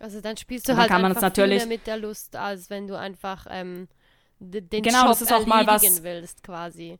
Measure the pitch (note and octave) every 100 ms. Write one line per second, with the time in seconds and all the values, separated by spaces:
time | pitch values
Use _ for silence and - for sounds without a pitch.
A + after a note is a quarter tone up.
0 | A3 G#3 G#3 A3 - B3 - A#3+ - F#3
1 | F#3+ F#3 F#3+ G3 G3 G3+ A3+ A3+ - A3
2 | G#3+ G#3+ - B3 G3+ G3 F3+ G3+ G3+ F#3+
3 | G3 F3+ G3 F#3+ - F#3 F3+ F3+ F#3 _
4 | _ _ _ _ F#3 G3+ E3+ G#3+ A3 B3+
5 | B3+ A3+ A3+ A#3 A3 A3 G#3+ G#3+ G#3 F3+
6 | E3+ F3 E3+ - - F3 E3+ E3 E3+ F3